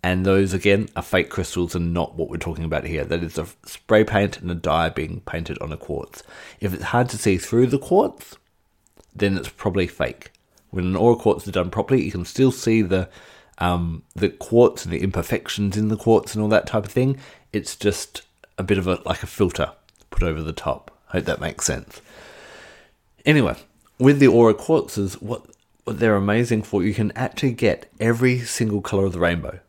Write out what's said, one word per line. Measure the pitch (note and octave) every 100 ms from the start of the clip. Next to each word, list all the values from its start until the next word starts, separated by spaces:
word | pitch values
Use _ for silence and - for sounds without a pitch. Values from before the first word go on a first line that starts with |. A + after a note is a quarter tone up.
And | F2+ F#2 F#2+
those, | F#2+ G2
again, | F#2 G2+ G2 G#2+
are | -
fake | - F#2+ D#2+
crystals | - F2 - F2
and | F2+ E2+
not | E2+ D#2+
what | E2 D#2+
we're | E2
talking | E2+ E2
about | E2 D#2
here. | D2+ D#2 C#2+
That | E2+
is | E2 E2
a | D#2+ _
spray | - - - G#2+
paint | G#2+ G#2 G2 -
and | F2+
a |
dye | E2+ - D#2+ D#2+
being | - D#2 F2
painted | - D#2+ D#2+ -
on | D#2+
a | D2+
quartz. | - C#2+ - - - - - -
If | G2
it's | F#2
hard | - A#2+ B2
to | A2
see | A2 F2+
through | - A#2 B2+
the | C3+
quartz, | - F#3 C4+ - - - _ _ _ _ _ _ _ -
then | G2+ G2
it's | -
probably | - G#2+ F#2 E2+
fake. | - B1 - - _ _ _ _
When | F#2+
an | F2+ F#2
aura | A#2 A#2+
quartz | A2 - G2+
is |
done | F#2+ F2
properly, | A2 - C3
you | G2
can | F#2 F2
still | - C3
see | - - A2+
the, | F#2+ F#2+ F2+ - - - _ -
um, | F2+ F2 E2+ E2 _
the | - G#2
quartz | - - A#2 A#2+ -
and | E2
the | E2
imperfections | F#2+ F#2 - A#2+ - - G2+ G2
in | G#2+
the | G#2+
quartz | - A2 -
and | G#2+
all | G#2+
that | G#2+ -
type | A2
of | G2+
thing. | - C3 C3+ - - _
It's | G#2 - -
just | G#2 G2+ - - _ _ - -
a |
bit | F#2+ G2
of | F#2
a, | F2+ -
like | F2
a | -
filter | - F#2 - - - _ _ _
put | -
over | F2+ D#2+
the | D#2
top. | D2+ D#2 B1 - _ _
Hope | F2+
that | - C#2
makes | - -
sense. | - - - - _ - - - - - - - _ _ _ _
Anyway, | - D3+ G2+ - - _ _ _
with | B2+ C#3+
the | C3+
aura | A#2+ A#2
quartzes, | G#2+ - D#3+ - A2 G2 -
what, | G#2 A2 - _ _ _
what | - -
they're | A2+ G2+
amazing | G2+ A2 A#2+ A2
for, | G#2 G#2
you | F#2+
can | G#2 G#2
actually | - C3 - C#3
get | A2+ A2+ - - _
every | A2+ A#2 B2+ B2+
single | A#2+ - A2 G2+
colour | - G2 G2
of |
the | F2
rainbow | E2+ E2+ - F#2